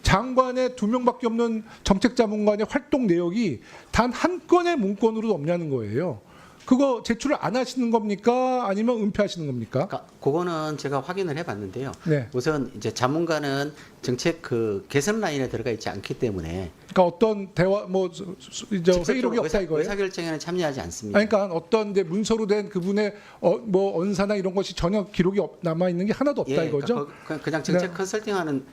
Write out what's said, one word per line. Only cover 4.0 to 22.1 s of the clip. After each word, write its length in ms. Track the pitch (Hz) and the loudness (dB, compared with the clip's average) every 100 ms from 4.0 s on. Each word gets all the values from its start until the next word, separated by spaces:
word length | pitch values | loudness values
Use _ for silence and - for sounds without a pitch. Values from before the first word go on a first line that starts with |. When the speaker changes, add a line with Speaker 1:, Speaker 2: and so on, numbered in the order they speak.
| 247 | 2
Speaker 1:
한 340 | - 320 359 | 0 -2 -2
건의 300 | - 349 349 | 4 4 4
문건으로도 580 | 330 196 202 226 220 220 | 2 0 2 0 2 -2
없냐는 360 | 175 147 175 160 | 0 0 -2 0
거예요. 500 | 131 104 113 175 110 - - - - | -4 -2 -2 -2 -6 -14 -20 -20 -20
그거 380 | - 254 277 240 | 2 4 4 2
제출을 340 | 254 233 269 - | -2 -2 0 0
안 160 | 156 | 0
하시는 360 | 240 254 262 233 | -2 -2 -2 0
겁니까? 760 | 226 208 202 233 247 254 254 196 | 0 0 0 2 2 2 0 0
아니면 300 | 196 226 240 | 0 0 0
은폐하시는 480 | 208 202 202 175 | 0 0 -2 -2
겁니까? 420 | 151 123 113 131 185 | -6 -6 -2 -2 -2
Speaker 2:
그러니까 200 | - - - | -6 -10 -2
그거는 580 | 143 156 180 160 156 147 | 0 0 0 -2 -4 -6
제가 220 | 139 139 | -4 -4
확인을 360 | 131 185 180 143 | -4 -4 -4 -4
해봤는데요. 540 | 170 104 98 110 131 95 - | -6 -6 -8 -8 -8 -6 0
Speaker 1:
네. 200 | 147 113 | 0 0
Speaker 2:
우선 380 | 123 139 151 123 | -2 0 0 -4
이제 160 | 107 113 | -4 -6
자문관은 800 | - 127 156 170 156 143 139 143 - - - | 0 0 2 0 0 0 -2 -4 -8 -20 -8
정책 400 | - 123 170 165 | -4 0 0 -2
그 440 | - 120 113 98 - | -2 0 0 -2 0
개선 300 | 143 143 220 | 0 0 0
라인에 300 | 190 143 127 | 0 -2 -2
들어가 220 | 113 120 | -4 -4
있지 180 | 110 107 | -4 -6
않기 260 | 95 - | -8 -8
때문에 560 | 131 120 95 80 87 90 - - | -2 -2 -2 -4 -6 -8 -12 -2
Speaker 1:
그러니까 80 | 190 | 2
어떤 440 | 180 170 220 208 190 | 2 4 0 0 -4
대화, 320 | - 185 202 202 | 0 2 2 0
뭐, 220 | 190 185 | -2 -2
수-, 240 | 160 - - | -6 -12 -14
수-, 260 | - - - | -14 -14 -6
이제 260 | 196 170 | 2 4
Speaker 2:
직접적으로 200 | 180 170 | 4 2
Speaker 1:
회의록이 240 | 254 247 233 | 0 2 0
없다 60 | |
Speaker 2:
의사-, 160 | 160 202 | 0 0
Speaker 1:
이거예요? 180 | 170 156 | 0 0
Speaker 2:
의사결정에는 580 | 180 202 190 185 165 156 | 0 -2 -2 -2 -4 -4
참여하지 400 | 170 180 156 131 | -2 -2 0 -2
않습니다. 400 | 85 - 107 104 | -8 -8 0 2
Speaker 1:
아니, 80 | - | 4
그러니까 260 | 208 196 | 2 2
어떤 380 | 165 - 226 208 | -4 0 0 2
이제 120 | 196 | 0
문서로 440 | 170 | 0